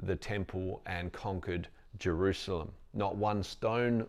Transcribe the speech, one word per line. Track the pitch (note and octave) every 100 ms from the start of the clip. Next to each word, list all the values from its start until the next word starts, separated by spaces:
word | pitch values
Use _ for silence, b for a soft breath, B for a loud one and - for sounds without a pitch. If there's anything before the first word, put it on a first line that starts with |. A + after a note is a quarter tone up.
the | F#2+ F#2
temple | - G2+ F#2+ F#2+ F#2 - -
and | F2 F2+
conquered | - G#2 F#2 - F2 - b b G#2+
Jerusalem. | F#2 E2 F#2+ F#2 - F2 D#2+ - -
Not | G#2 G2 G2+
one | G#2 G#2
stone | F#2 - A2+ A#2 A#2+ A#2